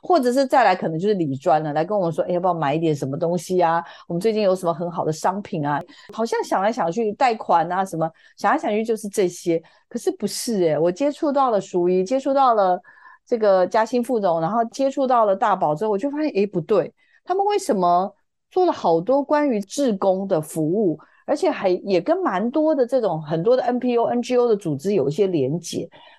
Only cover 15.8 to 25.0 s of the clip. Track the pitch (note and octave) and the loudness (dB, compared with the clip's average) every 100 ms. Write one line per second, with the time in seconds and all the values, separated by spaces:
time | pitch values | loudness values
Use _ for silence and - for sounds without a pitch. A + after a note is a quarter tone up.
15.8 | G#3+ G3+ C#4+ D4 D4+ F#3+ G3+ F3+ D#3+ G3+ | -2 -2 -2 -4 -2 0 -2 -2 0 0
16.8 | - - _ _ - F#4 G4+ G#4 - G#3+ | 0 -8 _ _ -4 -2 0 0 0 2
17.8 | F3 F3 G3 - _ _ _ F#4 F4 - | 4 2 0 -8 _ _ _ 0 0 2
18.8 | F#3+ E3 F3+ C#4 C4+ D4 D4 G#3+ G#3 - | 2 2 2 0 2 0 2 -2 -4 -2
19.8 | C4+ G3 G3 F#3+ G3 E3 D3+ E3 D#3 G3 | -2 2 0 0 0 -2 -2 -4 0 0
20.8 | F#3+ D3+ - _ - D4 F4+ G#3+ G3 F3+ | 0 -2 -10 _ -6 -2 0 0 0 -2
21.8 | G3 F3+ G3+ F4+ E4 F#3 A#3 D#4 D#4 D4 | 0 0 0 0 0 -2 -2 0 2 2
22.8 | A#3+ C4 G#3 D#3+ D3+ E3 G3 B3+ - B3 | 0 0 0 -2 -4 -2 2 2 0 -2
23.8 | B3 A#3 A3+ A#3+ A#3 B3 A#3+ G#3 E3 C#3 | 0 0 0 -2 0 0 2 0 -2 -4
24.8 | F#3+ G3+ | 0 0